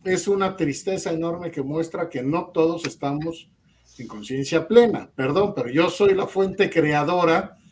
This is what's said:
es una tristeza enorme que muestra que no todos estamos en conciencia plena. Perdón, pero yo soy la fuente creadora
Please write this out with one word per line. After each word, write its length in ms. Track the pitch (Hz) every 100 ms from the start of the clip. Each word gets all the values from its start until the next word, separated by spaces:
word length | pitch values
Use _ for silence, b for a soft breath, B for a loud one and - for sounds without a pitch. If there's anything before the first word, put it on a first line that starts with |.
es 240 | 185 180 202
una 280 | 196 190 190
tristeza 540 | 151 131 - 190 185
enorme 380 | 160 165 170 170
que 100 | 156
muestra 460 | 135 160 165 - 123
que 140 | 131
no 240 | 131 165 175
todos 320 | 170 160 165 156
estamos 640 | - 143 147 160 165 - _ _ _ _ -
en 100 | 117
conciencia 600 | 107 107 131 135 - -
plena. 420 | 226 233 - - -
Perdón, 380 | 131 165 202 165
pero 140 | 120
yo 200 | 139 180
soy 240 | - 202
la 140 | 190 196
fuente 420 | 190 190 190 190
creadora 880 | 170 151 147 147 180 165 170 190 - _